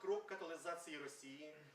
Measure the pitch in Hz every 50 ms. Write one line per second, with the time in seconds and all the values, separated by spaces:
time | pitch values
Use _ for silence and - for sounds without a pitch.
0 | - 190 208 208 - - 190 185 180 165 165 151 165 175 170 165 - 160 151 143
1 | 143 135 - - 135 135 135 143 151 151 151 151 147 139 -